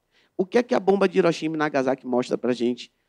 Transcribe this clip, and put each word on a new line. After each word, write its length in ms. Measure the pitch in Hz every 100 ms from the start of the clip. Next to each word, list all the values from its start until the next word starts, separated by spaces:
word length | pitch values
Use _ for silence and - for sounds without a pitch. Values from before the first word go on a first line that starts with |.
| _ _ _ -
O 80 | 190
que 140 | 233
é 40 |
que 120 | 240 240
a 40 |
bomba 300 | 190 196 190
de 80 | 175
Hiroshima 380 | 175 156 160 160
e 20 |
Nagasaki 480 | 151 143 131 131 131
mostra 320 | 123 123 120
pra 160 | 120
gente? 380 | 120 120 120 - _